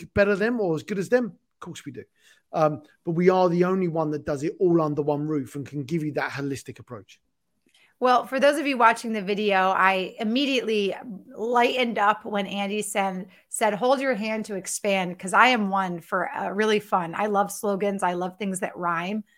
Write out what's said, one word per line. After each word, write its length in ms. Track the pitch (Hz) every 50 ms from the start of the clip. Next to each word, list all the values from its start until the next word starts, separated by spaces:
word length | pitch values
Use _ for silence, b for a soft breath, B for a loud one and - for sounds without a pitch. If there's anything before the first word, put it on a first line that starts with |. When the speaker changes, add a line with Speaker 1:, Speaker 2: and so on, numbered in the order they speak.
| - - -
Speaker 1:
better 220 | 202 202 202 208
than 180 | 180 208 233 247
them 60 | 233
or 140 | 202 175 160
as 80 | 147
good 160 | - - 208 196
as 100 | 185 175
them? 180 | 233 254 247
Of 340 | 202 - _ _ _ _ _
course 240 | - 180 156 - -
we 60 | 143
do. 120 | 123 110 - - b b b b b b b _ -
Um, 280 | - 156 151 151 - b b b b _
but 60 | 175
we 180 | 165 165 180 180
are 180 | 185 185 185 180
the 160 | 170 180 175
only 240 | 180 190 190 185 170
one 220 | 156 165 160 151
that 160 | 151 147 147
does 160 | - 151 135
it 140 | 139 165 - -
all 220 | 190 175 170 170
under 180 | 156 151 147 151
one 260 | 147 156 147 143 147
roof 300 | 151 156 147 131 113 -
and 100 | 143 135
can 180 | 113 139 147 139
give 200 | 123 165 165 151
you 80 | 151
that 180 | 135 147 135 135
holistic 480 | - 135 139 139 139 120 - - 113 -
approach. 400 | 120 - 123 107 95 - - _ _ _ _ _ _ _ _ _ b b b b b b b -
Speaker 2:
Well, 280 | 247 247 247 240 233
for 120 | 208 262 269
those 200 | 269 285 294 302
of 80 | 294
you 100 | 285 277
watching 380 | 233 240 226 226 226 - 233 220
the 80 | 214
video, 340 | 190 185 208 196 214 208 196 190 190 190
I 440 | 190 - 185 190 190 190 185 - - -
immediately 760 | 233 214 226 262 285 269 277 247 - 220 220 208 202 190 - - - 254 196 180 - - 254
lightened 640 | - 208 233 240 240 240 - - 254 254 240 214 214
up 280 | 202 202 214 214 -
when 200 | 226 214 202 196
Andy 360 | 180 185 202 202 196 208 214
said, 460 | 208 - - 214 196 196 185 185 180 b b b b b
said, 240 | - - 233 214 208
"Hold 260 | 175 240 247 277 254
your 140 | 277 269 247
hand 300 | 196 220 220 220 220 214
to 100 | - 208
expand," 640 | 185 180 - - - - 208 196 190 185 175 180 -
'cause 140 | - 185
I 160 | 170 190 220 254
am 220 | 254 233 208 190
one 300 | 190 190 190 180 175 170
for, 300 | - - 208 185 175 -
uh, 200 | - - 196 185
really 280 | 190 202 214 214 214 208
fun. 360 | 208 - - 185 175 165 170
I 100 | - 208
love 240 | 214 208 196 202 190
slogans. 520 | - - - 202 202 190 208 202 196 196
I 100 | 190 180
love 260 | 180 175 180 185 185 -
things 220 | 214 196 190 180
that 160 | - - -
rhyme. 480 | - 175 170 170 165 175 185 214 220 208 _ _